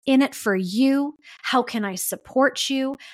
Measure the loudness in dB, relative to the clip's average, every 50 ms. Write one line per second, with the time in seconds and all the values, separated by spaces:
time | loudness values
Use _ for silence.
0 | 0 2 4 4 4 2 0 -4 -2 0 0 0 -2 -2 0 2 2 4 4 2
1 | 0 -2 -6 _ _ -20 -20 -12 -6 -2 0 0 0 0 -2 -4 -4 -4 -6 -6
2 | -8 -8 -8 -8 _ -4 0 2 2 2 2 -2 -4 -2 -2 -2 -2 -4 -6 -8
3 | -12 -20